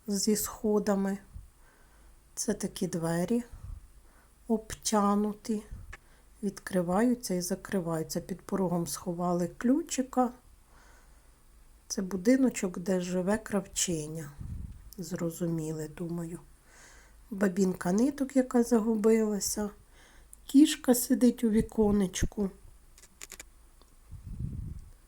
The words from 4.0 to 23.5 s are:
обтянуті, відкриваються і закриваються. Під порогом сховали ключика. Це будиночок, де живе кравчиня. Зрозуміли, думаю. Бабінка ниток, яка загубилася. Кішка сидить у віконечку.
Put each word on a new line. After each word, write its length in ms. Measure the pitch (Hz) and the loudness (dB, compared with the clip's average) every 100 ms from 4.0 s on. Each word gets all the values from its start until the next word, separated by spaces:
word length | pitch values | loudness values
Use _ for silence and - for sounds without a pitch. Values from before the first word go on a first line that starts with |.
| - - _ _ - | -20 -20 _ _ -4
обтянуті, 1160 | 220 220 - - 214 202 202 208 202 - 214 - - - - _ - - - | -2 -4 -10 -2 2 4 2 0 -4 -6 -6 -6 -14 -16 -20 _ -20 -20 -8
відкриваються 880 | 196 - - 190 175 185 247 240 - | -6 -6 -4 -2 2 2 2 0 -2
і 80 | 180 | -4
закриваються. 800 | 180 190 - 196 165 160 160 175 | -2 -6 -4 -4 -2 -4 -4 -6
Під 200 | 175 180 | -6 -10
порогом 460 | - 196 180 175 170 | -4 -2 0 0 -2
сховали 600 | - 185 175 180 175 170 - | -6 -6 -4 0 0 -2 -2
ключика. 760 | 240 294 339 - 262 254 247 - - - _ - - - - - - _ - - - - - | 2 2 0 -4 -2 0 -2 -4 -18 -20 _ -20 -20 -20 -20 -20 -20 _ -20 -20 -20 -20 -10
Це 80 | - | -6
будиночок, 800 | 185 196 190 262 254 - 190 180 | -4 0 4 4 4 2 -4 -4
де 220 | 175 185 | -2 -2
живе 360 | 180 180 180 220 | 0 -2 0 -2
кравчиня. 920 | - 202 - - - 160 151 160 147 143 - - - - - - | -2 -4 -4 -4 -2 -2 -6 -10 -12 -12 -10 -10 -12 -14 -16 -14
Зрозуміли, 880 | 170 175 170 165 170 165 156 156 151 151 | -8 -4 -4 -2 -4 -2 -4 -6 -8 -8
думаю. 420 | 170 170 165 170 - - _ - - - - - - | -6 -6 -6 -10 -16 -20 _ -20 -20 -20 -20 -20 -12
Бабінка 600 | 190 202 180 190 180 180 | -2 0 2 2 2 0
ниток, 440 | 196 269 285 269 262 | 2 2 2 0 2
яка 280 | 254 247 | 2 2
загубилася. 1080 | 233 233 220 226 220 226 214 202 - - 208 - - - - - - - - | 4 4 4 2 4 4 4 0 -2 -4 -4 -8 -20 -20 -20 -20 -20 -20 4
Кішка 500 | 269 302 - - 247 | 8 8 6 2 2
сидить 480 | - 233 240 240 | 2 4 4 4
у 60 | 233 | 2
віконечку. 1000 | 214 - - 208 208 185 - - - 190 - - - - - - _ - - - | 2 2 2 4 4 2 0 -2 -2 -4 -6 -20 -20 -20 -20 -20 _ -18 -18 -20